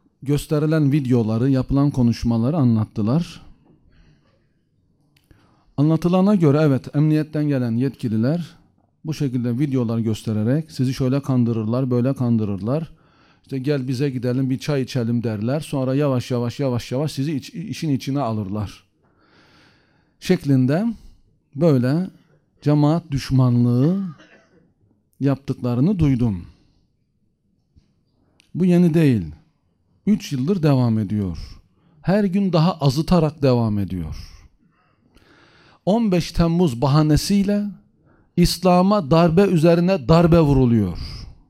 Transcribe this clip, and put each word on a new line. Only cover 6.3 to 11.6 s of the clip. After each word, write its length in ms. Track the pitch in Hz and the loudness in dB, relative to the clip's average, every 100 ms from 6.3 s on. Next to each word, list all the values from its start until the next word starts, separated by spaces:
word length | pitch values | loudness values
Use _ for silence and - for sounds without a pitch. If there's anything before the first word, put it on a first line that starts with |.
göre 240 | 214 160 143 | 4 4 4
evet, 340 | 156 131 - 147 | 2 0 -2 0
emniyetten 480 | 156 151 151 151 | 2 2 -2 -4
gelen 320 | 151 139 123 113 | -2 -2 -2 -2
yetkililer 800 | 131 - 123 110 120 170 156 - _ _ _ _ | -4 -4 -4 -2 0 -2 -6 -14 _ _ _ _
bu 100 | 156 | -10
şekilde 440 | 151 143 123 120 120 | -4 -4 -4 -4 -2
videolar 400 | 151 131 117 113 | -2 -2 -2 -2
göstererek 720 | 110 107 - 107 107 143 160 | -2 -4 -4 -2 0 -2 -4
sizi 240 | - 131 | -4 -4
şöyle 280 | 131 131 139 | -2 -2 -2
kandırırlar, 680 | 139 127 120 113 | -2 0 0 -2